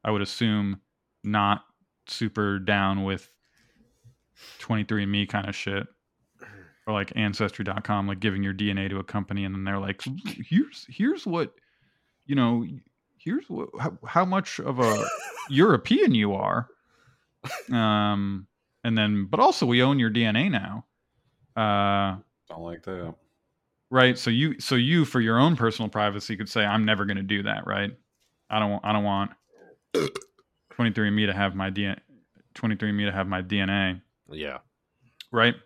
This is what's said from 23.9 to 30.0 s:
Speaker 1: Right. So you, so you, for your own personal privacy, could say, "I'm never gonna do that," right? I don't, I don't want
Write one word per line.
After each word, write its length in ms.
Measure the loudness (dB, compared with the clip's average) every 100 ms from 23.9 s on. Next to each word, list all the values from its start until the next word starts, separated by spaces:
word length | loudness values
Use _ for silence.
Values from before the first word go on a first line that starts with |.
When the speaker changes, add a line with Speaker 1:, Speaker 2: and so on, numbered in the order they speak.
Speaker 1:
Right. 260 | 4 6 4
So 100 | 0
you, 300 | 2 0 -2
so 140 | 0
you, 320 | 0 4 2 2
for 160 | 2
your 180 | 2 4
own 160 | 4 4
personal 320 | 0 0 -4
privacy, 480 | 0 0 -2 -8 -8
could 140 | -4
say, 140 | 0
"I'm 200 | 2 2
never 200 | 2 2 0
gonna 160 | -2
do 180 | -2 -2
that," 220 | -2 -4 -4
right? 300 | -4 -4 -8 _ _ _ _ _
I 120 | -2
don't, 180 | 0 -2
I 80 | 0
don't 120 | 0
want 260 | 0 -2 -4 -8 _ -20 -20 _ _ -2